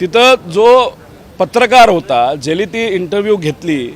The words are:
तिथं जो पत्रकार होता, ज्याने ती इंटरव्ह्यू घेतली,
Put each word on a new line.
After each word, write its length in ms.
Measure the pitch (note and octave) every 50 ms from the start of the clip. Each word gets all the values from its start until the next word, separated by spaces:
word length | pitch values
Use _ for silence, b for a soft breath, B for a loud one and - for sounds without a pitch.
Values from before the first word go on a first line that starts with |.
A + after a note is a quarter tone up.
तिथं 340 | F3+ F3+ D#3 A#3 A#3+ B3+ C4
जो 560 | - - F3 D#3+ G3 A3 A#3 B3 C4 A#3+ - - - - - - - - - - -
पत्रकार 500 | F#3 D3 - A#3+ B3 A3+ - B3+ A#3 A3
होता, 460 | F#3+ E3 - - C3+ A#2+ A#2+ B2+ D3
ज्याने 300 | D3 B2 D3 D#3+ F3 G#3
ती 300 | - - A3+ A3+ A3+ F#3+
इंटरव्ह्यू 420 | F#3 F3+ D#3+ G3+ G3+ G3+ G#3+ G#3
घेतली, 520 | G3 D#3+ D3+ D3 - - E3+ D#3 C#3 B2 A#2 C#3+